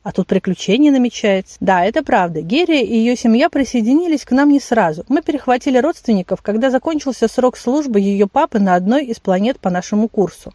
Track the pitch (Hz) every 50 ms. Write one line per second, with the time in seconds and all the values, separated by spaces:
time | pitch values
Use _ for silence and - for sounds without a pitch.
0 | - 202 - - 185 - 196 190 - 190 175 - - 180 202 262 302 294 277 254
1 | 247 233 - - - 208 190 190 - - - - 190 190 185 175 180 214 - 311
2 | 285 - 254 202 180 175 160 156 165 165 233 320 359 339 311 277 220 190 233 226
3 | 226 240 247 - - 226 220 240 311 349 - 277 262 - - 240 208 233 277 330
4 | 359 339 302 - - - 247 269 285 294 285 277 - - 240 226 185 160 156 175
5 | - - 269 339 - - 294 254 - 254 247 247 - 285 254 247 247 330 - -
6 | - 247 214 185 180 - 190 - - 208 208 226 262 262 247 254 - 320 320 294
7 | - 277 226 - 233 220 - 262 254 254 - - - 240 269 311 294 262 208 196
8 | 196 202 202 196 202 196 - 277 320 - - 208 196 185 180 180 185 202 254 302
9 | 277 240 226 - - 202 185 185 208 247 269 - - 190 175 180 - - 208 208
10 | 226 - - 214 185 170 - - - - -